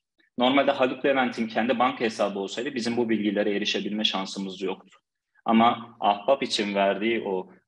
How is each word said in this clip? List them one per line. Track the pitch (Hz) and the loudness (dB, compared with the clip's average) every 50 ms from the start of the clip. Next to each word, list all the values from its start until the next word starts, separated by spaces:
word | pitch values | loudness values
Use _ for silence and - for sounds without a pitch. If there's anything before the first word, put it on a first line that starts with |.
| _ _ _ _ _ _ _ - | _ _ _ _ _ _ _ 0
Normalde | 123 127 135 143 135 139 | 2 4 4 4 4 4
Haluk | 139 139 131 131 131 - - | 2 2 2 0 0 0 0
Levent'in | 143 135 135 127 120 110 - 113 110 | 0 2 2 0 0 0 -2 -4 -2
kendi | - 120 110 123 131 117 | -2 0 0 0 2 2
banka | 123 127 135 - 127 | 2 0 0 0 -2
hesabı | 110 110 - 107 101 98 98 | -2 0 0 -2 -2 -2 -4
olsaydı | 98 95 - - 120 147 139 | -6 -6 -6 -6 -6 -6 -4
bizim | 123 110 120 117 120 | -4 -4 -2 0 0
bu | 120 110 | 0 2
bilgilere | 113 104 101 104 98 101 104 107 101 | 2 0 2 0 0 0 0 0 0
erişebilme | 101 104 - - 104 95 104 104 107 107 | -2 -2 -2 -2 -2 -2 -4 -4 -2 -2
şansımız | - - 95 95 95 - 101 98 95 92 95 | -2 -2 -2 -4 -6 -8 -8 -8 -8 -8 -6
yoktu. | 98 92 95 - - _ _ _ _ _ _ _ _ _ _ _ - 117 | -6 -6 -6 -6 -12 _ _ _ _ _ _ _ _ _ _ _ -2 2
Ama | 113 113 113 120 123 - - - - - | 4 6 6 4 4 0 -6 -14 -8 -2
Ahbap | - 101 104 - - - 139 135 127 | 0 0 0 2 2 0 0 2 0
için | 113 - - 104 101 101 | -2 -2 -2 -2 -2 0
verdiği | 98 98 98 98 95 104 113 117 110 - | 2 2 2 2 0 0 -2 -2 -2 -2
o | 101 95 92 90 - - _ _ | -4 -4 -6 -6 -8 -14 _ _